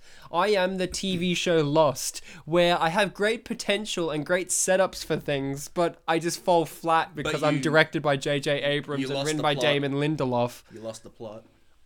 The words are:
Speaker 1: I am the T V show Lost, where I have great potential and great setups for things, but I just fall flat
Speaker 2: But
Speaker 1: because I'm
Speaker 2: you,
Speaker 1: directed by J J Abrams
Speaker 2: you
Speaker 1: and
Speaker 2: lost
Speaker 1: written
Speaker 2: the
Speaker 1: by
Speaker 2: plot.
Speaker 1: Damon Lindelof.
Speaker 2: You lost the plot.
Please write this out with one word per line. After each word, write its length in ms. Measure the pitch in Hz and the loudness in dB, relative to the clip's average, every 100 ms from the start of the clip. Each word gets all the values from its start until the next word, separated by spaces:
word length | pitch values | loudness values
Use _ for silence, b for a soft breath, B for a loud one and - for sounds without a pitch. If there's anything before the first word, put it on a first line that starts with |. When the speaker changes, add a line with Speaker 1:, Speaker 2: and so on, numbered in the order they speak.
| B B B | B B B
Speaker 1:
I 160 | 165 202 | -2 2
am 300 | 202 185 190 | 2 2 0
the 100 | 180 | -4
T 280 | - 190 180 | -4 -4 -2
V 160 | 180 | 0
show 240 | 170 185 165 | 0 2 2
Lost, 580 | 143 156 151 123 - - - B | 2 4 4 2 -6 -8 -14 B
where 360 | B 175 175 170 | B 2 4 4
I 60 | 160 | 2
have 260 | 190 190 | 2 0
great 300 | - 208 233 | 0 -2 -2
potential 680 | - - - 202 214 - 160 | -6 -6 -2 -2 -2 -4 -2
and 160 | 151 143 | -2 0
great 220 | 180 175 | -2 0
setups 560 | - - 190 185 - | 0 2 2 2 -2
for 120 | - 151 | -4 -4
things, 520 | 147 139 139 139 - | -2 -2 -2 -6 -6
but 340 | 180 170 165 - | 0 0 0 -2
I 100 | 165 | 0
just 240 | 170 - | -2 -2
fall 240 | - 170 151 | 2 2 2
flat 460 | - 165 160 - | -2 2 2 2
Speaker 2:
But 100 | 151 | -4
Speaker 1:
because 180 | 151 156 | -4 0
I'm 120 | 151 147 | 2 2
Speaker 2:
you, 40 | |
Speaker 1:
directed 400 | 156 156 156 165 | 4 4 4 0
by 140 | 147 139 | 0 0
J 240 | 147 143 | 0 -2
J 200 | 147 139 | -2 -2
Abrams 380 | 143 147 147 143 | -2 -2 -4 -6
Speaker 2:
you 40 | 135 | -4
Speaker 1:
and 80 | |
Speaker 2:
lost 120 | 139 147 | -4 -2
Speaker 1:
written 100 | 151 | 0
Speaker 2:
the 60 | |
Speaker 1:
by 100 | 147 | 0
Speaker 2:
plot. 80 | 143 | 2
Speaker 1:
Damon 300 | 147 143 139 | 2 2 0
Lindelof. 720 | 139 147 151 131 120 120 - - | 0 0 0 0 2 0 -4 -18
Speaker 2:
You 80 | 107 | -14
lost 240 | 110 110 | -12 -12
the 60 | 104 | -16
plot. 340 | - 110 110 - _ _ _ | -16 -14 -16 -20 _ _ _